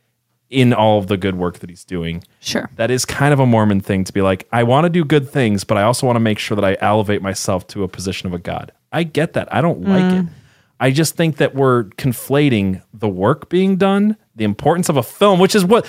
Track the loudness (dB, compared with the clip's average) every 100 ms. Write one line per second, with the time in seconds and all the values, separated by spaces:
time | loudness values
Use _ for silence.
0 | _ _ _ _ _ 2 4 4 4 2
1 | 0 -2 -2 -2 -4 -6 -16 -20 -10 -8
2 | -6 -8 -14 _ -8 -6 -6 -4 -2 -2
3 | -4 -2 2 4 4 4 4 0 0 -2
4 | -2 -2 0 -2 -2 -2 2 2 2 0
5 | 0 0 0 -2 0 0 -2 0 2 0
6 | 0 0 0 -2 -4 -2 0 0 0 2
7 | 0 -2 -4 -6 -4 -4 -6 -8 -8 -6
8 | -8 -8 -8 -8 -8 -10 -12 _ _ -6
9 | -2 -2 -2 -4 -4 -2 -2 -2 0 2
10 | 2 0 -2 -10 _ _ _ -4 0 0
11 | -2 0 -2 0 -2 2 2 2 -2 -4
12 | -4 -4 -2 0 2 2 0 -4 -10 -8
13 | -6 0 0 0 -2 0 0 2 0 2
14 | 0 -2 _ -4 -4 0 0 0 0 0
15 | -2 2 4 6 4 4 4 2